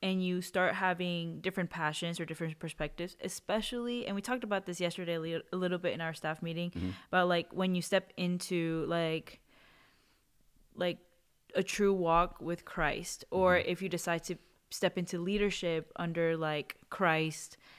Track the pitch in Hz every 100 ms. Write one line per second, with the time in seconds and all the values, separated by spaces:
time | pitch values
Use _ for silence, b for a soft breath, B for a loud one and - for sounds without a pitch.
0 | 190 190 185 180 180 190 180 190 185 175
1 | 180 175 165 160 175 180 170 - 156 151
2 | 170 170 165 160 165 156 165 - 151 -
3 | 175 - - - - 214 214 247 240 240
4 | - 196 196 247 233 202 190 175 175 170
5 | 175 170 160 165 - 180 180 175 175 165
6 | 165 160 160 156 170 165 175 175 B 185
7 | B 185 180 175 165 - 185 180 170 196
8 | 190 - 180 180 - 180 165 160 160 170
9 | 165 160 - - b b b b b b
10 | b b b _ _ _ - - 175 170
11 | - _ _ _ _ - 190 - 202 196
12 | 170 165 180 - 151 170 - - 151 -
13 | 175 - - 185 185 180 - 175 185 170
14 | - 170 - 170 - _ _ - 196 -
15 | 175 175 175 202 208 - 180 160 160 -
16 | 170 165 165 165 156 151 139 - - -
17 | 185 160 160 156 - - b